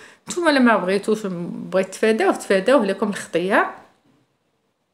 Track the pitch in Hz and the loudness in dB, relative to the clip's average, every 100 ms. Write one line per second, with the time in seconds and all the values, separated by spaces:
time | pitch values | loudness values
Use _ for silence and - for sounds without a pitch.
0 | - _ - - 339 277 240 208 180 196 | -20 _ -12 -2 2 4 4 4 2 -2
1 | 196 214 196 175 175 - 175 185 190 - | -2 -4 -4 -8 -8 -10 -4 -2 -2 -2
2 | 220 220 381 - - 196 190 269 196 190 | 0 2 0 0 0 0 4 4 2 -2
3 | 214 190 - 165 185 240 370 - - _ | -4 -4 -6 -4 0 0 0 -6 -20 _
4 | _ _ _ _ _ _ _ _ _ | _ _ _ _ _ _ _ _ _